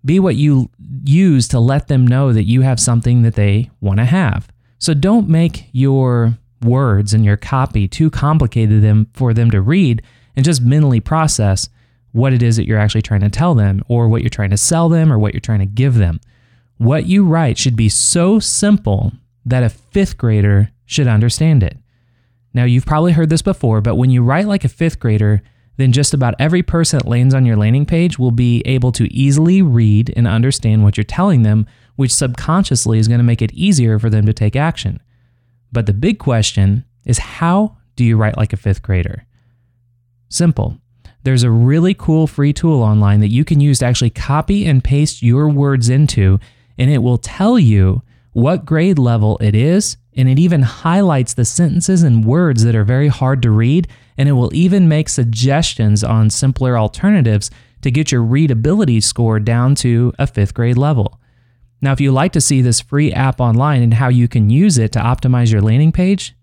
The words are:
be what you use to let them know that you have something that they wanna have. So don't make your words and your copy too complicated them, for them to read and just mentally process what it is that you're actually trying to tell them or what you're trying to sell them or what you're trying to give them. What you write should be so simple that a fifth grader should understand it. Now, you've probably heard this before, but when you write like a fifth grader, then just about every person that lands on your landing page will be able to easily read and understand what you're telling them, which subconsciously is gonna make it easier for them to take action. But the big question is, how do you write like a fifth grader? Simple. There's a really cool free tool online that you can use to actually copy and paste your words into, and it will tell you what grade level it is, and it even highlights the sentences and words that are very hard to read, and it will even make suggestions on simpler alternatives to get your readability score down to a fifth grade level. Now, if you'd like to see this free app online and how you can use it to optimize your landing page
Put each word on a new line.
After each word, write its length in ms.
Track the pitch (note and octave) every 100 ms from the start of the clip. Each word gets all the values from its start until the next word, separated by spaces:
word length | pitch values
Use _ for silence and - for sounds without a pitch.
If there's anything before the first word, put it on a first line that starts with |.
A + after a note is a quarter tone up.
| C3
be 120 | F3+
what 200 | F#3+ B2+
you 320 | D3 C3+ B2 _ - C3
use 460 | C#3 D#3 F#3+ C#3 A#2
to 100 | B2
let 300 | A#2 C#3 -
them 180 | C3+ B2
know 240 | B2+ C#3
that 140 | A2 G2
you 160 | B2
have 180 | C3 B2
something 420 | - A#2 A#2+ B2
that 120 | A#2 G#2+
they 340 | G#2 G2+ B2 _
wanna 240 | G2+ G2 A#2+
have. 420 | F3+ D3 F#2+ - _ _ _
So 160 | -
don't 340 | D3 F3+ A3+ G3+
make 400 | D#3+ E3 - -
your 640 | B2+ C3+ C3+ C3 A#2+ A#2 A#2 _ _
words 500 | A#2 B2+ C3+ G2+ G2+
and 120 | A2 G#2
your 100 | G#2
copy 500 | - C3+ C3 - G2
too 200 | - D#3+
complicated 720 | - C#3+ D#3 A#2+ A#2+ A2 G#2+
them, 260 | G#2+ G#2+ G#2+
for 220 | - C3
them 180 | A#2 A#2
to 80 | G#2+
read 420 | G2 F3+ E3 A2+ - _ _ -
and 80 | C3+
just 160 | D3
mentally 400 | A#2+ D3 D3 A#2+
process 680 | - D#3 D#3 - G#2 F#2 - _ _ _ _
what 180 | A2+ C3+
it 100 | B2+
is 140 | A#2+ A2+
that 100 | -
you're 140 | G#2+
actually 220 | G#2 A2
trying 180 | - G#2
to 80 | G2+
tell 240 | - F3
them 300 | C#3 G2+ G2 -
or 180 | A#2 A#2
what 140 | A2+
you're 80 | -
trying 220 | - G2
to 60 | G2+
sell 300 | - E3 E3+
them 240 | E3 D#3+
or 80 | A#2
what 140 | G#2
you're 80 | -
trying 180 | - G#2+
to 60 | F#2+
give 300 | G#2 C3+ A#2+
them. 260 | F#2 D#2+ _ _ _ _ _ _
What 280 | A2+ D3+ E3+
you 200 | F#3+ F#3+
write 320 | E3 D3+ -
should 180 | C3+ A2+
be 140 | G#2+
so 500 | - - F3 F3 A3
simple 720 | - - G3+ G#3 - G2 - - _ _ B2
that 180 | B2+
a 60 | A#2+
fifth 480 | - _ G3+ G3 -
grader 540 | A#2 G#2+ G2+ G2 G#2 _ _
should 220 | - C3
understand 540 | G#2+ A#2 - D#3 D3
it. 160 | F#2+ - _ _ _ _ _ _ _
Now, 100 | B2
you've 220 | B2 B2 -
probably 260 | D#3 F3
heard 180 | E3 D#3+
this 120 | D#3+
before, 400 | - F#3 A#2+ A2
but 140 | G#2+ G#2+
when 140 | B2+
you 140 | B2
write 240 | A#2+ D3 G#3
like 160 | G3+
a 60 | B2+
fifth 300 | - E3 -
grader, 420 | A#2+ G#2+ G#2 G#2 - _ _ -
then 140 | C3+
just 200 | B2 C#3+
about 220 | C#3+ B2 -
every 220 | D3+ F3+
person 380 | - E3+ E3 D3
that 80 | -
lands 260 | A#2+ B2+
on 120 | C3 B2
your 100 | A2
landing 300 | G#2+ B2+ D3
page 340 | E3 F3 D3+
will 120 | B2+
be 300 | A#2 B2 A#2+ -
able 260 | C3 B2+
to 200 | A#2 A2+
easily 480 | - C#3 C#3+ D#3+ F#3+
read 520 | F3 A#2 A2 G2+ A#2+ -
and 100 | A#2
understand 560 | A2 B2 C#3+ A2+ G#2+
what 140 | G2+ G2+
you're 60 | G#2
telling 380 | - G3 D3
them, 220 | A2 A2 G#2+ _ _ -
which 180 | C3
subconsciously 840 | - C3 B2 - E3+ F#3+ B2 - A2
is 80 | A2
gonna 160 | A#2+
make 180 | A#2+ A#2
it 120 | A2
easier 440 | - F#3+ E3+ A#2 G#2+
for 120 | A2+
them 160 | G#2+ G#2+
to 80 |
take 220 | G#2+ G#2 C3
action. 440 | D#3 - - - _ _ _ _ _ _ _
But 140 | A#2 G#2
the 80 |
big 260 | G2+ E3 A3+
question 640 | - A#2 G#2 - G2 G#2 - _ -
is, 140 | A2
how 580 | - - E3 F#3 G#3+ - _ -
do 80 |
you 140 | A#2+ A2+
write 180 | G#2+ -
like 160 | G#2+
a 60 | G2+
fifth 240 | - F#2+
grader? 440 | - F#2 E2+ - - _ _ _ _ _ _ _ _ _ _
Simple. 520 | - E3+ - - - _ _ - _
There's 200 | C3+ C3
a 80 | A#2+
really 420 | A2+ A#2+ D3+ F3+
cool 340 | - - D#3+ D#3
free 240 | - C#3+
tool 320 | C#3+ E3 D3
online 380 | A2 G#2+ G#2 G#2
that 60 | G#2
you 180 | A#2 D3+
can 160 | D3
use 180 | C#3+ C3+
to 60 | B2
actually 240 | B2 A#2+
copy 560 | - - C#3+ - G3+ F#3+
and 180 | C3+
paste 400 | - C#3+ D3+ -
your 240 | A#2+ B2+ D3+
words 400 | C#3+ C#3+ C3+ A#2
into, 520 | C3 D3+ - F#2+ F#2+ - _ _ -
and 140 | B2+
it 80 | C#3+
will 180 | A#2+ A#2+
tell 400 | - - G3 B3
you 440 | C3 G#2 F#2+ F#2+ - _ _
what 320 | - C3 F#3 -
grade 340 | D#3 F3+ E3
level 380 | B2 A#2 G#2+ -
it 160 | G#2+ G#2+
is, 420 | C#3 F3+ - - _ -
and 140 | C3
it 100 | C3
even 220 | F3 E3
highlights 720 | B2 - D#3+ F3+ G3 C#3+ B2
the 120 | - A#2
sentences 580 | - E3+ C#3+ E3+ F#3
and 220 | E3 A#2 A2
words 380 | D3 F3 A#2+
that 120 | A2+ A2+
are 80 |
very 240 | G#2 B2+ D3
hard 340 | C3+ C3 C3+
to 100 | A#2+
read, 360 | G#2+ A#2 D#3+ E3+ - _ -
and 120 | C#3
it 40 |
will 200 | C3+ A#2+
even 340 | - F3+ G3 F3
make 220 | D3+ D#3
suggestions 960 | - A#2 A2 B2+ C#3 E3 - G#2+ G#2
on 260 | A#2+ A2 A2
simpler 480 | - C3+ C3 B2+ A#2+
alternatives 720 | G#2+ - G3 G#3 A#2 G#2 - - _ _
to 80 | C#3+
get 220 | B2+ D#3
your 100 | B2+
readability 800 | A2+ C3+ D#3 A#2 A2+ G3 F3+ A2+
score 380 | - - A2+ A2
down 360 | G#2 A#2 B2 C#3
to 380 | B2 A#2 B2 -
a 80 | C#3
fifth 260 | - G2+
grade 240 | - A#2 B2
level. 420 | C#3+ C3+ G#2 - _ _ _ _ _ _
Now, 120 | C#3
if 80 | C3+
you'd 100 | C#3
like 220 | C3 F3
to 80 | E3
see 200 | - C3+
this 200 | B2 A#2
free 300 | - C#3+ D3
app 260 | - C3 B2
online 420 | A#2+ A2+ C#3+ C#3
and 120 | A#2+
how 160 | A2+ C3
you 180 | B2 A#2+
can 220 | B2 G#2
use 280 | B2+ G3+ C#3
it 140 | A2
to 60 | A2
optimize 520 | A#2 C3 B2+ B2 A#2
your 100 | G#2+
landing 300 | G#2+ A#2 D#3
page 440 | - F#3 G3 - _